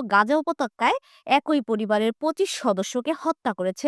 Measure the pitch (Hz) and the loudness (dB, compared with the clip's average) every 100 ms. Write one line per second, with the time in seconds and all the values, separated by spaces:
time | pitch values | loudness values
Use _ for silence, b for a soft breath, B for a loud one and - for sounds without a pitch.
0 | 240 202 214 294 311 330 240 - 240 523 | 2 4 4 2 0 -2 -4 -2 0 0
1 | b b b 277 - 302 226 220 214 214 | b b b 0 2 -2 0 -2 0 0
2 | 220 233 311 320 381 - 254 190 190 247 | 0 -2 -4 -2 -2 -2 -2 0 -2 -4
3 | 247 320 320 330 240 190 185 185 | -4 -4 -4 -4 -4 -4 -4 0